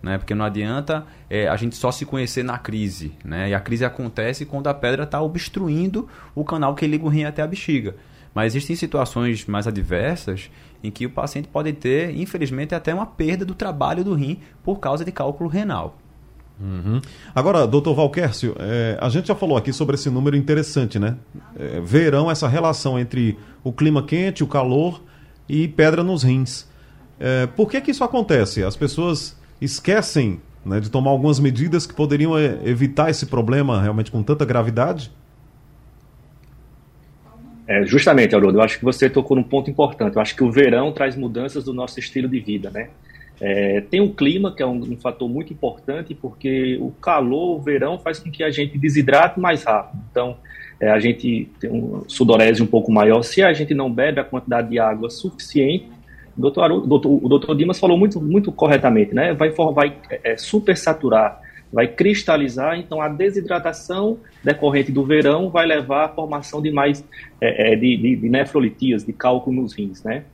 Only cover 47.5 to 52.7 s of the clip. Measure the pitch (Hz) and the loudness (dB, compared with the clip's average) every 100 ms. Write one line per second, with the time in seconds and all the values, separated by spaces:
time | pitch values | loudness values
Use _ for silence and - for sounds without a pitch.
47.5 | 160 143 139 135 180 - 156 165 - 156 | -2 0 0 0 -4 -6 -8 -10 -4 -4
48.5 | 143 143 143 147 147 131 139 175 185 180 | -2 -4 0 2 4 6 6 6 4 0
49.5 | 160 117 107 - 101 101 123 123 123 - | 0 2 0 0 -14 -6 -4 -4 -6 -18
50.5 | - - - 107 107 117 117 123 120 - | -20 -20 -2 2 4 4 0 -2 -2 -4
51.5 | - 117 117 120 101 - - 117 113 110 | -8 -6 -6 -6 -8 -10 0 6 8 8
52.5 | 113 107 | 6 4